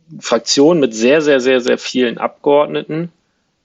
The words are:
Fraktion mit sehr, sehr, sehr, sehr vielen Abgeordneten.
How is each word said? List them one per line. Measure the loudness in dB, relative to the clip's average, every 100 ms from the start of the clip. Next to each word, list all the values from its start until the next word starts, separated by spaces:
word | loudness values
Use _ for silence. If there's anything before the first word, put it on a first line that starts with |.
| -20 -12
Fraktion | -4 -4 0 2 4 4
mit | 0 0
sehr, | 2 2
sehr, | 2 2
sehr, | 2 0
sehr | 0 -4
vielen | -4 -2 -2 -2
Abgeordneten. | -8 -4 0 2 0 -4 -6 -8 -8 _ _ _ _ _